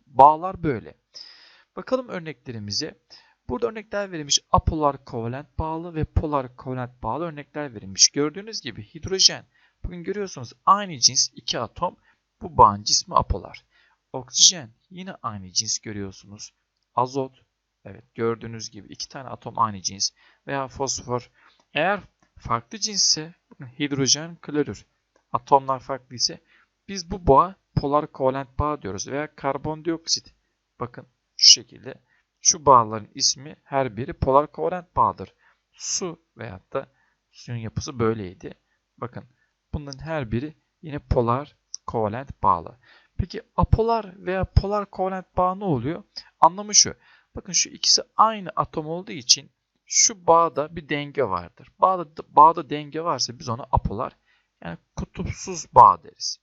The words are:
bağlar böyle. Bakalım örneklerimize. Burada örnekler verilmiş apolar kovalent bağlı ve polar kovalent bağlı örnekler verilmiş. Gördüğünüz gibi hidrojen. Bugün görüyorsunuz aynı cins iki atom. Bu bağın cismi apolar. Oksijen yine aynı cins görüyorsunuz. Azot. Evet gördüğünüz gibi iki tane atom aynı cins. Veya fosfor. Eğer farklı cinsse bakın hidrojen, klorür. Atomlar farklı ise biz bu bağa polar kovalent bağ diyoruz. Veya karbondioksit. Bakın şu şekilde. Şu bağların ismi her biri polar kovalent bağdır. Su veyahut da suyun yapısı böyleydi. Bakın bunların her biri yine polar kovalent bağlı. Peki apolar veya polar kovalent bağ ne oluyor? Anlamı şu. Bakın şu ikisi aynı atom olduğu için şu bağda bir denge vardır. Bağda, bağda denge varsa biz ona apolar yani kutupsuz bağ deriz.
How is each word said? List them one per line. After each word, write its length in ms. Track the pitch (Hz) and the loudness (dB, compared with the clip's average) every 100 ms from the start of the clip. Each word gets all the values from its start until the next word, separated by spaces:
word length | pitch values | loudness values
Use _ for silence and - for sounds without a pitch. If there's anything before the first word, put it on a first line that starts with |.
| _ | _
bağlar 580 | 127 139 156 185 185 | 10 10 10 0 -6
böyle. 340 | 165 117 78 - _ - - - - - _ - | -4 -4 -6 -18 _ -20 -20 -20 -20 -20 _ -16
Bakalım 340 | 185 262 247 | -4 -4 -4
örneklerimize. 920 | 190 160 147 - 117 104 98 156 - _ - _ _ - | -10 -10 -12 -12 -10 -8 -6 -8 -10 _ -20 _ _ -8
Burada 180 | 240 226 | -4 -4
örnekler 440 | 220 208 202 196 | -4 -8 -6 -6
verilmiş 280 | 170 143 - - | -8 -2 -2 2
apolar 540 | 185 - 160 147 135 - | 2 2 0 0 0 -6
kovalent 540 | 123 113 131 147 - | -6 -6 -8 -10 -8
bağlı 360 | 160 160 175 156 | -6 -6 -8 -6
ve 100 | 147 | -4
polar 500 | - 160 143 127 127 | -2 -2 -2 -4 -8
kovalent 480 | 131 127 123 - | -10 -8 -8 -8
bağlı 220 | 110 127 170 | -6 -4 -6
örnekler 480 | 147 143 147 147 | -10 -12 -10 -10
verilmiş. 360 | 107 95 95 - | -10 -10 0 0
Gördüğünüz 520 | - 151 151 214 214 | 2 -4 -4 -14 -14
gibi 220 | 131 104 | -12 -12
hidrojen. 600 | 107 160 170 190 185 143 - _ _ _ | -14 -14 -6 -2 -2 -4 -14 _ _ _
Bugün 200 | - 175 | -14 -10
görüyorsunuz 500 | 170 196 196 - 120 - - | -10 -10 -10 -12 -16 -4 0
aynı 340 | 196 202 143 | 0 0 -2
cins 300 | 113 131 - | -2 0 -4
iki 260 | 143 - 160 | -6 -2 -2
atom. 380 | 113 - 175 - _ _ _ _ | -2 -4 -6 -6 _ _ _ _
Bu 140 | 185 135 | -2 6
bağın 260 | 110 101 | 6 6
cismi 320 | 107 - - 170 | 0 -2 -2 -8
apolar. 500 | - 95 - - - _ _ _ _ | -6 -6 -8 -18 -20 _ _ _ _
Oksijen 560 | 131 123 - - 180 117 _ _ | -14 -10 2 2 2 -6 _ _
yine 260 | 180 190 165 | -16 -16 -10
aynı 280 | 120 104 92 | -10 -10 -8
cins 280 | 85 110 - | -8 -6 -8
görüyorsunuz. 760 | 113 104 98 95 95 104 - _ _ _ _ - | -8 -8 -10 -12 -20 -20 -20 _ _ _ _ -2
Azot. 460 | 127 135 131 131 _ _ _ _ - | -2 -2 -6 -10 _ _ _ _ -20
Evet 300 | 98 - - | -20 -16 -4
gördüğünüz 560 | 117 113 117 113 107 | -4 -4 -8 -14 -14
gibi 160 | 104 - | -16 -18
iki 220 | - - | -16 -14
tane 200 | 147 127 | -14 -14
atom 300 | 120 123 113 | -14 -8 -2
aynı 220 | 110 101 | -2 -2
cins. 300 | 87 101 - - _ _ - | -8 -6 -6 -8 _ _ -8
Veya 200 | 139 131 | -6 -6
fosfor. 640 | 127 135 - - 123 - _ _ _ _ | -4 -4 -4 -4 -6 -6 _ _ _ _
Eğer 260 | 143 170 202 - _ _ _ | -2 0 -2 -6 _ _ _
farklı 380 | - 117 - 214 | -4 -4 -4 -8
cinsse 560 | 208 196 - - 156 175 _ | -6 0 0 0 -4 -16 _
bakın 140 | - 131 123 | -20 -16 -6
hidrojen, 560 | 143 139 131 143 165 170 | -4 0 2 0 -2 -14
klorür. 500 | - 147 139 101 - _ _ _ _ | -6 -2 -2 -6 -14 _ _ _ _
Atomlar 480 | 123 - 139 135 131 | -8 2 2 4 -4
farklı 360 | - 131 - 123 | -6 -10 -10 -6
ise 280 | - - _ _ _ _ - | -6 -6 _ _ _ _ -12
biz 240 | 196 170 | -12 -10
bu 160 | 196 170 | -2 6
bağa 280 | 135 175 190 _ - | 6 6 0 _ -4
polar 360 | 147 147 151 | 0 0 0
kovalent 480 | - 135 135 131 - | -2 -2 -2 -4 -4
bağ 220 | 147 147 | -4 -4
diyoruz. 260 | 110 95 - | -6 -8 -6
Veya 280 | 135 151 - | -6 -8 -6
karbondioksit. 1000 | 139 139 147 156 156 160 - - - _ _ _ _ - | -4 -4 -6 -6 -6 -6 -4 -6 -6 _ _ _ _ -12
Bakın 280 | 120 - - _ _ - | -12 -12 -20 _ _ 4
şu 140 | - | 6
şekilde. 500 | - - - 127 - _ _ _ _ | 6 4 -16 -16 -18 _ _ _ _
Şu 240 | - 170 143 | 0 4 8
bağların 440 | 127 110 110 107 - | 8 8 0 -8 -4
ismi 400 | 127 - 143 - | -2 -2 -8 -20
her 340 | _ 139 131 101 | _ -2 -2 -4
biri 160 | 135 | -8
polar 380 | - - 135 151 | -4 4 4 4
kovalent 440 | - 160 180 170 - | 0 -4 -6 -4 0
bağdır. 380 | 110 90 95 _ _ _ _ | 2 0 -8 _ _ _ _
Su 500 | - - - 185 160 _ - | -14 -8 -6 -6 -10 _ -16
veyahut 360 | 113 95 - | -14 -14 -10
da 180 | 139 135 _ _ _ _ | -8 -8 _ _ _ _
suyun 280 | - - 117 | -20 -10 -8
yapısı 400 | 110 - - 131 | -6 -6 -6 -2
böyleydi. 540 | 113 113 92 92 143 - _ _ _ _ | -2 -2 -6 -12 -16 -16 _ _ _ _
Bakın 260 | 123 - - _ _ _ _ | -14 -14 -18 _ _ _ _
bunların 320 | 160 143 139 143 | -10 -10 -12 -8
her 260 | 160 120 | -6 -4
biri 260 | 110 151 - _ _ | -4 -6 -10 _ _
yine 180 | 160 143 | -12 -10
polar 560 | - 139 117 123 147 _ _ - - | -2 2 2 0 -4 _ _ -16 -6
kovalent 560 | 120 107 113 139 - | -2 -2 -2 -8 -2
bağlı. 340 | 101 90 85 - _ - _ - | 2 2 0 -16 _ -20 _ -6
Peki 240 | 185 - - - | -4 -6 -6 -2
apolar 680 | 175 - 226 233 202 185 180 | 2 2 2 0 -2 -10 -6
veya 200 | 190 180 | -4 0
polar 460 | - 196 208 196 | 0 0 0 -4
kovalent 460 | - 185 190 180 - | -4 -4 -4 -6 -2
bağ 180 | 180 190 | 0 0
ne 80 | |
oluyor? 400 | 202 135 120 175 - - - _ | -2 -2 -2 -8 -12 -20 -20 _
Anlamı 360 | 160 185 208 202 | 4 4 2 4
şu. 200 | - - _ _ _ - | 4 0 _ _ _ -16
Bakın 180 | - | -4
şu 160 | 170 - | -2 -2
ikisi 320 | - - - - - | -2 0 0 0 2
aynı 320 | 214 214 180 - | 2 2 -6 -6
atom 320 | 151 - 151 | -4 -6 -6
olduğu 240 | 170 202 | -8 -10
için 400 | 185 127 - - _ _ _ - | -6 0 0 -2 _ _ _ -6
şu 420 | - - 208 175 | 0 0 2 4
bağda 480 | 165 165 160 156 170 | 6 4 0 -6 -8
bir 140 | 147 | -6
denge 340 | 147 143 139 | -6 -4 -4
vardır. 480 | 120 90 85 - - - | -2 -2 -6 -14 -20 2
Bağda, 440 | 185 185 160 - - | 2 2 -4 -12 2
bağda 400 | - 156 170 139 | 8 8 8 -2
denge 320 | 147 147 151 | -6 -6 -8
varsa 380 | 170 135 - 123 | -4 -4 -4 -8
biz 100 | 123 | -8
ona 140 | 117 - | -8 -2
apolar 460 | - - 98 143 - _ _ _ _ | 0 0 -4 -6 -10 _ _ _ _
yani 140 | - 170 _ - | -12 -12 _ -12
kutupsuz 680 | - - 180 - - 175 - 127 | -10 -8 -8 -8 -10 -10 2 10
bağ 280 | 110 87 | 10 8
deriz. 360 | - - - - | 0 -12 -12 -12